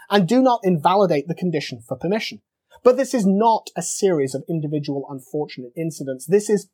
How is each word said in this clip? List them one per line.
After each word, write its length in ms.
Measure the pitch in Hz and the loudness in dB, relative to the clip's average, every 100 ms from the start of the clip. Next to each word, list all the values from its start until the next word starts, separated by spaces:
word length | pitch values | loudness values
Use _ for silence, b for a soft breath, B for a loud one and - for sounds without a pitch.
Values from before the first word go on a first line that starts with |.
| B | B
and 180 | 202 165 | 2 4
do 140 | 247 | 4
not 200 | 262 233 | 4 2
invalidate 640 | 190 165 170 196 185 151 170 | 2 2 2 4 4 2 -2
the 80 | 160 | -4
condition 460 | 180 156 - 120 | -2 -2 -6 -12
for 160 | - 117 | -10 -6
permission. 440 | 170 214 - 107 _ _ _ b | -2 -2 -4 -12 _ _ _ b
But 140 | 247 247 | 2 4
this 160 | 262 | 0
is 120 | 254 196 | 2 2
not 440 | 196 226 220 - - | 4 2 2 -2 -8
a 60 | |
series 540 | - - 196 160 135 135 | -8 -2 0 2 0 -4
of 80 | - | -4
individual 600 | 165 151 151 147 139 135 | -4 -4 -4 -4 -6 -8
unfortunate 640 | 135 - 151 147 - 123 170 | -14 -10 -8 -8 -10 -14 -8
incidents. 520 | 165 151 135 131 - | -8 -6 -10 -10 0
This 220 | 202 208 | 0 2
is 200 | 208 - | -2 -2